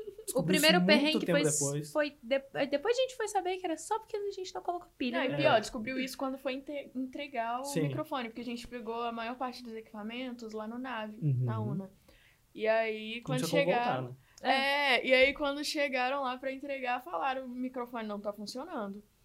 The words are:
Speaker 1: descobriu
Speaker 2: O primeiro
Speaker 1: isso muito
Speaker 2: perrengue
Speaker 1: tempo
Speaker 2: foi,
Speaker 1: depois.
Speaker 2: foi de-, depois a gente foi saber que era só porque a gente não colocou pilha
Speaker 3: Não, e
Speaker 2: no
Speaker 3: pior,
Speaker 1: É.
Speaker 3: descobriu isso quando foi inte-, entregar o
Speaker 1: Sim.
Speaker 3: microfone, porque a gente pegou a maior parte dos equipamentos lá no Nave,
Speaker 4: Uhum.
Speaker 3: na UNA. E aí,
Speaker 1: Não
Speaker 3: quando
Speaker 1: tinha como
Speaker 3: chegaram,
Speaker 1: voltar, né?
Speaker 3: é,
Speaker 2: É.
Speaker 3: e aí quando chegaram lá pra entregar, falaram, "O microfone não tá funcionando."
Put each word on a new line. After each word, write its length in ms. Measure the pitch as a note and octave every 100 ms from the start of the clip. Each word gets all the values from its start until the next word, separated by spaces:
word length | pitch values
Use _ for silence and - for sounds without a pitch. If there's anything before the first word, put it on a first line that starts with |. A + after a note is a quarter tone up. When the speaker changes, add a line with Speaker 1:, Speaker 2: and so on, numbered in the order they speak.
| - -
Speaker 1:
descobriu 120 | - -
Speaker 2:
O 80 |
primeiro 340 | - D4+ D4+ F4
Speaker 1:
isso 80 | F3+
muito 140 | D4+
Speaker 2:
perrengue 260 | D4 B3 F3+
Speaker 1:
tempo 140 | F3
Speaker 2:
foi, 120 | D3+
Speaker 1:
depois. 400 | C#3+ C#3 C#3+ D3+
Speaker 2:
foi 260 | D4+ D4 -
de-, 440 | A3+ C4+ C4+ D4 C4+
depois 260 | C#4+ G4+ B4
a 60 |
gente 140 | B4+ -
foi 120 | G#4+
saber 300 | G#4 F4+ F#4
que 80 | F#4
era 100 | D#4+
só 220 | - A4
porque 180 | A4 G#4+
a 140 | G4+
gente 220 | G4 F#4
não 80 | F#4
colocou 260 | F#4 F4 - _
pilha 180 | B3+ A#3
Speaker 3:
Não, 80 | C4+
e 40 |
Speaker 2:
no 60 | C#4+
Speaker 3:
pior, 200 | D4+ A#3
Speaker 1:
É. 20 |
Speaker 3:
descobriu 380 | G#3+ B3+ A3 C4
isso 180 | C4 -
quando 220 | C4+ C4+
foi 160 | C#4
inte-, 380 | C4 C#4 C#4+ D4
entregar 680 | B3 C4 D4+ D4 A#3 A3+ A#3+
o 20 |
Speaker 1:
Sim. 200 | C#4 E3 D3
Speaker 3:
microfone, 400 | C3+ D#4 C#4 A#3
porque 120 | B3
a 40 | B3
gente 220 | A#3+ -
pegou 340 | B3 G#3+ A#3
a 100 | A#3
maior 240 | A#3 A3+ B3
parte 280 | B3+ B3
dos 100 | B3
equipamentos 800 | A3 A3 G#3+ G#3 A#3+ B3+ A#3+ A3+
lá 140 | G#3+ G#3+
no 100 | A#3+
Nave, 380 | C4 A#3 G#3+ G#3+
Speaker 4:
Uhum. 180 | D#3 B2
Speaker 3:
na 160 | B2 A2+
UNA. 300 | A2 D#3 F#3+ - - - _ _ _
E 140 | - G#3+
aí, 480 | A3 A3+ A3 G#3+ A#3
Speaker 1:
Não 80 |
Speaker 3:
quando 140 | A#3 B3+
Speaker 1:
tinha 100 | B3+
como 120 | - F3
Speaker 3:
chegaram, 300 | A#3+ A#3+ B2+
Speaker 1:
voltar, 140 | B2+ B2+ _ - B3
né? 60 |
Speaker 3:
é, 420 | C4+ C#4 C#4+ C#4+ B3
Speaker 2:
É. 100 | -
Speaker 3:
e 60 |
aí 200 | B3+ C4+
quando 300 | C#4 D4 C#4+
chegaram 580 | C#4+ D#4 C#4+ B3+ B3 C#4
lá 160 | C4 B3+
pra 140 | C4
entregar, 500 | C4+ C#4+ C4+ B3 B3
falaram, 420 | D4 E4+ D4 C4 C4
"O 40 |
microfone 560 | B3 B3+ B3+ A#3+ A#3+ G#3+
não 120 | G#3
tá 120 | G#3
funcionando." 680 | G3+ G3+ B3 D#4+ D#4 G3+ G3 - _